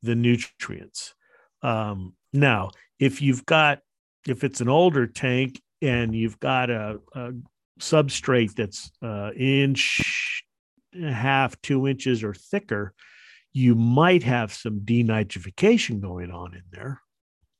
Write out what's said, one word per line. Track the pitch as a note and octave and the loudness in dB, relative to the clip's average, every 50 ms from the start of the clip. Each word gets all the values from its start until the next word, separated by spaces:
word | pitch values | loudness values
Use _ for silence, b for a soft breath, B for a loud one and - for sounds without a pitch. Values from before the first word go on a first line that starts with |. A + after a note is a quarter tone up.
| - | -4
the | A#2 A#2 | -2 0
nutrients. | A#2+ A#2+ A#2+ A#2+ A#2 - - _ - - - - - - - - - - - _ b b b b b b b b - - | 2 4 4 4 2 0 -8 _ -14 -12 -12 -12 -14 -14 -16 -16 -16 -16 -16 _ b b b b b b b b -6 -4
Um, | B2+ A2+ A2 G#2+ G#2 G2+ F#2+ F#2 F#2 - _ _ - - | -2 -2 -2 -2 -4 -6 -8 -8 -12 -14 _ _ -4 0
now, | C#3 C#3+ C3+ A#2 G#2 F#2+ - - b b b b - | 2 4 4 4 2 -2 -6 -10 b b b b 0
if | C#3 C3+ C3+ - C#3+ | 0 0 2 2 0
you've | C3+ B2+ A#2+ - | 0 0 0 0
got, | - E3 D#3 D#3 D3 C#3 - _ _ _ _ _ _ _ _ - | 2 4 4 4 4 2 -2 _ _ _ _ _ _ _ _ -8
if | - B2+ - - | -6 -6 -4 -4
it's | C3 - - | -6 -4 -2
an | A#2+ A#2+ | -2 2
older | C3+ D#3+ F3+ F#3 D3+ C3+ A#2+ | 4 4 4 4 4 2 0
tank | A2+ - - - B2+ B2 B2+ C3+ B2+ - - _ _ _ - E3 | -2 -4 -4 -2 0 0 0 -2 -2 -6 -12 _ _ _ -4 -2
and | C#3 B2 A#2+ A#2 A2+ A2 | 0 0 0 0 -2 -2
you've | A2+ A2+ A2+ G#2+ - | -2 -2 -4 -4 -4
got | - C3 C3 B2+ B2+ B2 | -4 -2 0 0 0 -2
a, | A#2+ A2 G#2+ G#2 G#2+ G#2 _ _ - | -4 -4 -6 -8 -10 -12 _ _ -14
a | C3+ B2 A#2+ A#2+ A#2+ - _ _ _ _ _ _ - | -12 -12 -12 -12 -14 -16 _ _ _ _ _ _ -12
substrate | - - D#3+ D#3 D3 C3+ - - - - B2+ B2 A#2 G2+ - | -4 2 2 2 2 2 -2 -6 -2 2 2 2 2 2 -2
that's, | - A2 F#2+ - - - - _ - - | -6 -6 -6 -6 -14 -18 -18 _ -12 -10
uh, | A2+ G#2+ G2+ G2+ G#2+ - | -8 -8 -8 -8 -8 -6
inch | - B2+ C3+ C#3 C#3 C#3 C#3 C3+ C3 - - - - - - - - - - - - - _ _ _ _ _ _ _ _ _ - | -2 0 2 2 4 2 2 2 0 0 -2 0 -2 -2 -2 -4 -6 -6 -6 -8 -10 -12 _ _ _ _ _ _ _ _ _ -12
and | F#3 E3 | -8 -6
a | D3+ B2+ | -6 -4
half, | G#2+ B2 C3+ C#3 C3+ C3+ A#2+ - - - | -2 0 2 2 2 2 0 -2 -8 -4
two | - C#3+ C3 C3+ C#3 | -2 0 0 2 0
inches | C3+ C3+ - C3 B2 A2 A2 | -2 -2 0 0 0 0 -2
or | G#2 G2+ | -6 -8
thicker, | - _ - - G3+ G3+ - A2 G#2 G#2 G2+ _ b b b b b b b b b b b - | -10 _ -6 -6 -6 -4 -4 -4 -4 -4 -8 _ b b b b b b b b b b b -2
you | C3 B2+ B2 A#2+ | 2 4 4 6
might | A#2 A#2 A#2 B2 C#3+ E3 F3+ F#3 F3 A2+ | 6 4 4 4 6 6 6 6 4 4
have | A#2+ B2 A#2+ A2+ G#2+ - | 2 0 0 -2 -4 -8
some | - - A#2 G#2+ G#2 | -10 -10 -8 -8 -6
denitrification | G2+ G#2+ A#2 A#2+ A#2 A2+ A2 A2 G#2 F#2 - F2+ F2+ G2 - - F#3 G#3+ A#3+ A3+ - - A#2 G2+ | -2 0 0 2 2 2 2 0 0 -2 -6 -12 -12 -12 -4 2 4 4 4 4 2 -2 -4 -6
going | G2+ F#2 F2 F2+ F2 F2 | -6 -8 -8 -10 -10 -10
on | F2+ F2 F2 F2 F2+ | -10 -12 -12 -14 -16
in | F#2 F2+ F2+ | -18 -20 -20
there. | F#2 - - C3+ C#3 - _ _ _ _ _ _ _ _ _ _ _ | -18 -14 -12 -12 -12 -12 _ _ _ _ _ _ _ _ _ _ _